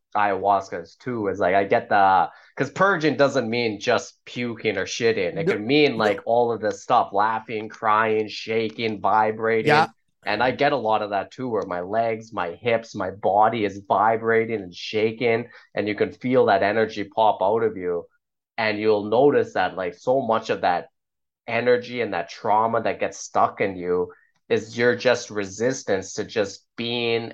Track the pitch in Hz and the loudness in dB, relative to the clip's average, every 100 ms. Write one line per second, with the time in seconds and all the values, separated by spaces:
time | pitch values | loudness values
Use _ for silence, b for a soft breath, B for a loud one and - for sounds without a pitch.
0 | _ 104 104 95 95 98 95 92 85 - | _ -2 0 0 2 2 0 -8 -12 -12
1 | - 120 101 92 92 98 101 117 - 107 | -8 -4 -4 0 2 2 2 0 2 4
2 | 98 95 90 B B - 127 - 190 185 | 6 4 2 B B -6 -6 2 2 2
3 | 151 123 135 127 110 120 117 101 - 110 | 0 2 2 2 -2 -2 -2 -2 -2 -2
4 | - - - 120 123 110 110 98 92 - | -2 -12 -14 -8 -8 -4 -4 -4 -4 -2
5 | 117 110 90 90 95 101 107 147 143 117 | 0 0 -2 -2 -2 -2 0 4 4 2
6 | 107 101 - 117 120 110 104 98 - 123 | 0 0 0 2 2 0 -4 -6 0 2
7 | 95 98 107 110 113 110 107 - 110 107 | 2 0 0 -2 -6 -8 -10 -4 0 2
8 | 110 110 107 98 - 113 113 110 113 104 | 2 0 -2 -6 -4 -2 -2 -4 -6 -2
9 | 98 101 107 110 113 113 113 151 160 - | 0 2 2 0 0 0 2 2 2 -4
10 | _ _ - 107 127 117 139 143 110 107 | _ _ -6 0 0 2 0 2 0 0
11 | 104 101 92 - 131 107 90 87 90 110 | 0 -4 -6 -8 -6 -4 -4 -6 -4 -2
12 | 117 110 - 104 87 - 120 113 - 107 | -2 -4 -8 -6 -6 -4 -2 -2 -2 -8
13 | 95 98 104 101 107 117 104 98 98 101 | -8 -4 0 4 4 2 -2 -4 -2 2
14 | 107 113 113 113 113 113 92 87 - 110 | 2 2 2 0 0 -4 -8 -12 -8 -2
15 | 110 113 123 113 117 B B - 104 104 | -2 0 0 0 -2 B B -6 -4 -2
16 | 110 - 123 127 113 98 98 110 107 104 | -2 -2 0 4 6 4 4 2 0 -2
17 | 98 - 110 98 92 113 92 90 90 87 | -6 0 2 2 0 2 0 -2 -4 -4
18 | - _ _ _ _ - 110 104 107 104 | -6 _ _ _ _ -4 -2 0 2 2
19 | 104 110 143 123 110 107 90 87 90 - | 2 4 4 4 2 0 -2 -2 -6 -6
20 | - 131 120 110 - 104 92 85 - _ | -2 0 2 0 0 -2 0 0 -4 _
21 | _ _ _ _ - 117 123 123 120 123 | _ _ _ _ -6 0 4 2 2 -6
22 | 110 92 82 - 113 104 113 117 110 95 | -4 -4 -6 -6 0 2 2 0 -2 -2
23 | 98 - - 98 117 - 104 92 87 90 | -4 -6 -4 0 0 0 -4 -2 -2 -2
24 | 87 B B B - 113 110 113 120 117 | -2 B B B -2 -2 -2 0 2 2
25 | 127 123 - 104 98 98 120 135 - 95 | 2 0 -2 -8 -8 -4 -2 -2 -2 -4
26 | 95 - 101 113 98 - _ - 117 120 | -4 -10 -6 -4 -4 -6 _ -10 -6 -4
27 | 117 113 113 | -2 -2 -4